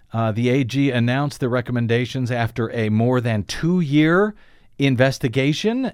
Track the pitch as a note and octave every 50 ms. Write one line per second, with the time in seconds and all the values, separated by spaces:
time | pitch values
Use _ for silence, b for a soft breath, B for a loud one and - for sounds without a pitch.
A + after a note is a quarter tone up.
0 | B B - A2+ A2+ A2 G#2 A2+ A#2+ B2 B2 C#3+ C3+ A2+ A#2+ C#3 C#3 C#3 B2 A#2+
1 | A#2 A#2+ B2 C3+ D3 C#3+ - - C#3+ A#2+ A#2+ B2+ A#2+ - B2 A#2+ A#2 A2 A#2 A#2+
2 | B2+ A#2+ - C3+ B2+ A#2 B2+ A#2+ A#2 A2 - - A2+ A2+ - A#2+ A2 G#2+ G#2+ A2
3 | A2+ B2 B2+ B2+ A#2 A#2+ A2+ G#2 G2 - - - - E3 F3+ F3+ E3+ C3+ C#3+ D3+
4 | D#3 D#3+ E3+ F#3 G#3 G#3+ G#3 b b b b b b b b - C#3 C#3 C3 A2+
5 | B2+ C3+ C3 - - B2+ A2 C3+ C3 C#3+ D3+ - - G#3+ A#3 B3+ C4+ G#3+